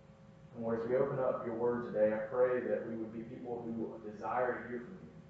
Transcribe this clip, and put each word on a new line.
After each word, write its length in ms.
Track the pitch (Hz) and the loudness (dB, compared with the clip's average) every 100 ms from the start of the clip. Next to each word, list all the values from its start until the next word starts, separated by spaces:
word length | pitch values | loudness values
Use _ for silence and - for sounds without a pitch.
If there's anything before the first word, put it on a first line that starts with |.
| - - - - - 117 | -20 -20 -20 -20 -16 -6
And 80 | |
Lord, 180 | 113 113 | -2 0
as 60 | 117 | 2
we 80 | 127 | 4
open 220 | 135 135 | 4 2
up 260 | 127 - 117 | 2 0 -2
your 100 | 113 | 0
word 360 | 120 120 107 | 2 2 0
today, 220 | 104 107 | 4 4
I 60 | 107 | 4
pray 400 | - 127 127 123 | 0 4 4 4
that 260 | 107 107 110 | 2 0 -2
we 80 | 113 | -4
would 160 | 107 | -6
be 100 | 113 | -8
people 420 | 113 127 120 117 117 | -10 -8 -6 -6 -4
who 460 | 113 107 - 107 | -4 -4 -6 -10
desire 500 | 104 - - 123 113 | -8 -2 2 2 0
to 80 | 117 | -4
hear 100 | 120 | -8
from 180 | 107 95 | -8 -12
you 100 | - - - | -14 -18 -20